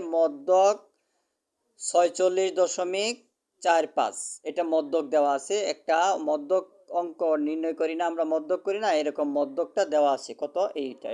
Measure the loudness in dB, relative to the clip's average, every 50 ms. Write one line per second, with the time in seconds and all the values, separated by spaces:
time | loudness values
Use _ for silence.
0 | 0 0 2 2 2 2 2 -2 0 2 4 6 6 4 4 0 -4 _ _ _
1 | _ _ _ _ _ _ _ _ _ _ _ _ _ _ _ -12 -8 0 4 4
2 | 4 4 2 2 2 2 2 2 0 0 2 2 2 2 2 -2 -4 -2 -2 -2
3 | -2 -2 -4 -6 _ _ _ _ _ _ _ _ 0 2 4 4 2 0 0 -2
4 | -2 -2 -2 -8 -12 -12 -12 -12 -10 -8 -4 -4 -2 0 0 0 0 0 -2 -2
5 | -2 2 2 2 2 2 2 -2 -2 -4 -4 -2 -2 -2 -6 -6 -2 0 2 2
6 | 2 2 0 0 0 -2 -2 -2 0 0 0 0 0 -4 _ _ _ -6 -4 -4
7 | -4 -4 -6 -2 0 0 2 2 0 -2 -2 -2 -2 -4 -2 -2 -2 -2 -2 -2
8 | -2 -2 0 -2 -2 0 0 -2 -2 -2 -4 -4 -2 -4 -4 -2 0 0 0 0
9 | 0 -2 -2 -2 -4 -2 0 -2 -2 -2 -2 -4 -4 -4 0 -2 -2 2 2 2
10 | 4 4 2 0 -4 -10 -10 -8 -8 -6 -2 -2 -2 -2 -2 -6 -6 -6 -8 -10
11 | -10 -10